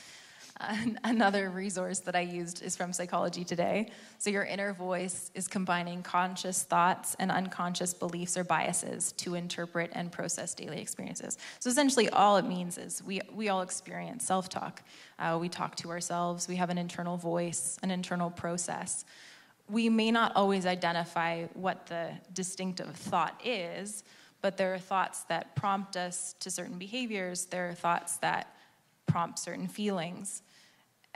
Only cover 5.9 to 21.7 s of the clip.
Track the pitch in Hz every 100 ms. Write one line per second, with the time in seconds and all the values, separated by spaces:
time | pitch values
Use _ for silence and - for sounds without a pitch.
5.9 | 175 180 180 185 185 185 185 - 175 175
6.9 | - - - 190 175 185 175 180 180 180
7.9 | - 175 175 175 185 175 160 - 175 -
8.9 | - - - - 175 175 - 175 170 170
9.9 | - 175 - - - 156 - 165 151 -
10.9 | - - - - - - - 247 247 277
11.9 | 262 214 - 202 202 - 180 175 175 175
12.9 | - - 190 - 202 214 190 180 - -
13.9 | 175 170 - - 185 185 - - - -
14.9 | - - - 165 165 175 175 156 - 175
15.9 | 170 - 175 175 175 - 180 175 180 175
16.9 | 175 175 175 170 170 175 170 - - 190
17.9 | 180 180 175 170 175 170 175 - 160 185
18.9 | - - - - - - _ - 214 226
19.9 | 226 220 233 226 - 202 196 185 180 175
20.9 | 170 170 175 165 170 165 - 185